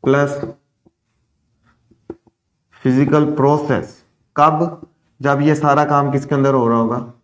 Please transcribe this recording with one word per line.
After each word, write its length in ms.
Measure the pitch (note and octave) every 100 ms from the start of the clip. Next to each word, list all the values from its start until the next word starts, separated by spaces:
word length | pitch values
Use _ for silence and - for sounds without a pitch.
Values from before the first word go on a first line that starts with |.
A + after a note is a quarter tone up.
plus 380 | C3+ C#3 C#3+ - - - _ _ _ _ _ _ _ _ _ _ _ _ _ _ _ - _ _ _ _ _ _
physical 420 | C3 B2+ C#3+ D3+ D3+ D3
process। 680 | C3+ D3 D3 A2+ - - _ _ _ -
कब? 460 | D3+ D#3 E3+ - - _ _ _
जब 180 | C#3 C#3
ये 140 | D3 D3
सारा 280 | D3 C#3+ D3
काम 260 | C#3+ C#3+
किसके 240 | C#3 C3+ C#3+
अंदर 180 | C3+
हो 140 | C3+ A#2
रहा 100 | A#2
होगा? 360 | A2+ A#2+ A2+ -